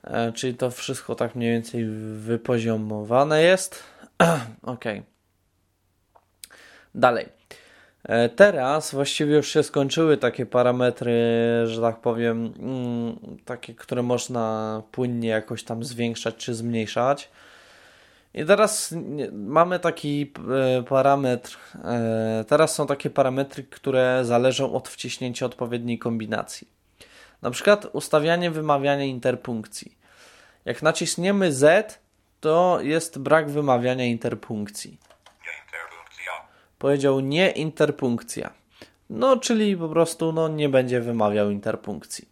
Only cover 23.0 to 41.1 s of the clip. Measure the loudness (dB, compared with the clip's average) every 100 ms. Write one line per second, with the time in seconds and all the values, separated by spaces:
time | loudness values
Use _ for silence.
23 | -2 0 2 0 -4 -8 -16 -8 -2 2
24 | 2 2 2 4 4 2 -2 -4 -6 -12
25 | -10 -8 -8 -4 -6 -6 -6 -4 -4 -4
26 | -4 -4 -4 -6 -6 -14 -20 _ _ _
27 | -20 -20 -20 _ -6 0 2 2 2 -8
28 | 0 2 4 2 0 -2 0 2 2 0
29 | -2 -2 -2 -2 -4 -6 -8 -16 -18 _
30 | _ _ -20 -20 _ _ -8 0 0 0
31 | -4 -2 0 2 2 6 6 6 2 -14
32 | _ _ _ _ 2 4 4 2 0 -2
33 | -2 -8 4 4 4 -2 2 2 2 0
34 | 0 0 -4 -6 -8 -8 -6 -10 -16 -20
35 | _ _ _ _ -16 -16 -16 -14 -14 -18
36 | -20 -16 -12 -12 -14 _ _ _ 0 4
37 | 4 2 0 2 2 2 -6 0 0 2
38 | -2 -2 -6 -10 -10 _ _ _ -20 _
39 | _ 0 2 2 2 2 2 0 0 2
40 | 2 2 -2 0 -2 0 2 4 2 -2
41 | -2